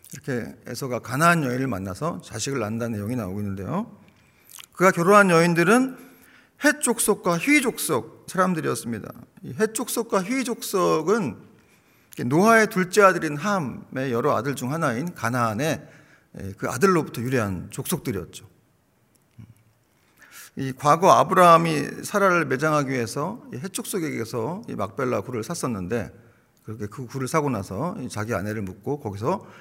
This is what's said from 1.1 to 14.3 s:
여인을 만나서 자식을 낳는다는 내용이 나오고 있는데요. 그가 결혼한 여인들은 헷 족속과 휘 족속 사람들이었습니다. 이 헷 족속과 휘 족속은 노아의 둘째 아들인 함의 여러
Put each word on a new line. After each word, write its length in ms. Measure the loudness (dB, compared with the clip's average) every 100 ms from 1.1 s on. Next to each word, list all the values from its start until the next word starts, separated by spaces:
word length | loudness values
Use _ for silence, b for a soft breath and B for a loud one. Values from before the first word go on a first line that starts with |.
| 2 4 4
여인을 240 | 0 -2 -4
만나서 540 | -4 -6 -6 -6 -8
자식을 380 | -10 -8 -6 -4
낳는다는 340 | -4 -4 -4 -6
내용이 180 | -6 -6
나오고 240 | -6 -6
있는데요. 540 | -6 -6 -6 -4 -6 -12 B B B B B B B
그가 180 | 2 2
결혼한 400 | 4 6 6 8
여인들은 680 | 6 4 4 4 4 2 -4 B B B B B B
헷 180 | 2 2
족속과 560 | 0 0 2 0 2 0
휘 240 | 4 4
족속 640 | 4 -2 -2 -2 -2 -14 -8
사람들이었습니다. 840 | 0 2 2 -2 -2 -4 -8 -10 -16 -20 -18
이 100 | -10 -2
헷 160 | -2 -2
족속과 480 | -6 -4 -2 -2
휘 200 | 0 -2
족속은 1120 | -2 -6 -4 0 2 2 2 0 0 -6 -14 _ b b b b b -6 0
노아의 420 | 4 6 6 4
둘째 340 | 0 0 6
아들인 360 | 6 6 -2 -4
함의 720 | -2 -2 -2 -8 -10 -6 -2
여러 240 | 0 0